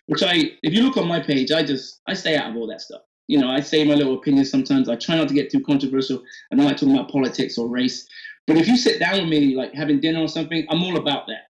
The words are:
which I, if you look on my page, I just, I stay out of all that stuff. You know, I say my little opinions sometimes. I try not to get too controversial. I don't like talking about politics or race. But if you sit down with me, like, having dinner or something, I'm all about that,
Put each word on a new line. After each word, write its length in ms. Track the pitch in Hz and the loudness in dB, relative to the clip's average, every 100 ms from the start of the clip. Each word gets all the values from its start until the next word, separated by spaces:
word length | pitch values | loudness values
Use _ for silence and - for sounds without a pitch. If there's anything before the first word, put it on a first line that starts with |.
| - | -6
which 160 | 143 | -2
I, 300 | 190 175 147 - | 0 2 0 -2
if 100 | 156 | -2
you 100 | 202 | 2
look 140 | 262 - | 2 2
on 120 | 170 | 0
my 100 | 170 | -2
page, 300 | 151 139 127 | 0 0 2
I 140 | 160 | 0
just, 340 | 147 135 - - - | 0 -2 -6 -14 -8
I 80 | |
stay 220 | 185 170 147 | -6 -2 -2
out 140 | - | -2
of 60 | 113 | -6
all 100 | 110 | -8
that 120 | - | -10
stuff. 220 | - - _ _ - | -14 -20 _ _ -2
You 100 | 147 | 0
know, 80 | 127 | 2
I 100 | 135 | 0
say 220 | 143 156 | 0 2
my 100 | 147 | 4
little 200 | 147 139 | 4 2
opinions 360 | 131 - 139 135 | 0 2 2 2
sometimes. 380 | 135 127 135 120 | 0 2 2 2
I 80 | 117 | -2
try 200 | - 165 | -2 0
not 120 | 143 | 0
to 60 | |
get 160 | 139 135 | 0 0
too 100 | 139 | 0
controversial. 600 | 143 139 139 135 131 131 - - - | 0 0 0 -2 -2 -6 -10 -20 -4
I 40 | 131 | 2
don't 80 | 143 | 2
like 100 | 135 | 2
talking 180 | 135 | 2
about 160 | 135 - | 2 2
politics 460 | 143 127 - 127 - | -2 -2 -2 -4 -4
or 100 | 117 | -4
race. 380 | 123 127 - - - - - - | -2 -2 -4 -12 -20 -20 -8 2
But 100 | 160 | 4
if 120 | 160 | 4
you 80 | 247 | 4
sit 220 | - - | 2 0
down 200 | 170 196 | 0 0
with 80 | 165 | 0
me, 260 | 151 143 131 | 2 2 2
like, 160 | 120 | -4
having 260 | 143 151 143 | -4 0 0
dinner 200 | 160 160 | 2 0
or 80 | 156 | -2
something, 380 | 165 156 165 151 | -4 -4 -4 -2
I'm 120 | 165 | -2
all 140 | 185 165 | -2 -2
about 300 | 147 131 - | -4 -4 -6
that, 180 | 110 - | -14 -12